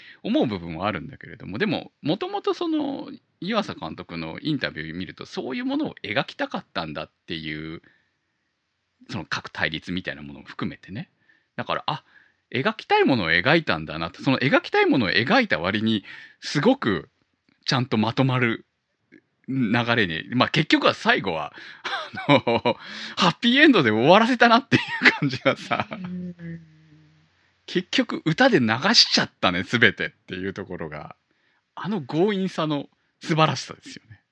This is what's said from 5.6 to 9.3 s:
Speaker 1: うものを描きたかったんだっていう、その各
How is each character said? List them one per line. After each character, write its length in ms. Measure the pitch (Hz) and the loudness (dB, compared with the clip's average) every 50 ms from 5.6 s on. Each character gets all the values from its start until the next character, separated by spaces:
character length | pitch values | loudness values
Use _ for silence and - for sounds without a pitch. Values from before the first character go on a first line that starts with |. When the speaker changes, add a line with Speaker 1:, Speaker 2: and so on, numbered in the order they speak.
Speaker 1:
う 60 | 254 | -4
も 100 | 262 277 | -4 -4
の 120 | 311 311 - | -4 -4 -6
を 60 | - - | -8 -10
描 220 | - - 104 131 165 | -8 -6 -4 -4 -4
き 100 | - - | -6 -6
た 140 | - 277 277 | -10 -8 -8
か 120 | - 208 | -8 -10
っ 40 | - _ | -10 _
た 140 | - 92 71 | -8 -8 -6
ん 80 | 71 73 | -6 -8
だ 80 | 80 | -10
っ 80 | 78 - _ _ _ | -10 -12 _ _ _
て 80 | - 90 | -12 -10
い 400 | 80 78 76 76 76 78 80 82 | -10 -8 -8 -8 -8 -10 -10 -12
う、 80 | - - _ _ _ _ _ _ _ _ _ _ _ _ _ _ _ _ _ _ _ _ _ _ _ - - | -14 -16 _ _ _ _ _ _ _ _ _ _ _ _ _ _ _ _ _ _ _ _ _ _ _ -14 -10
そ 80 | 127 98 | -10 -10
の 80 | 78 | -8
各 220 | - | -6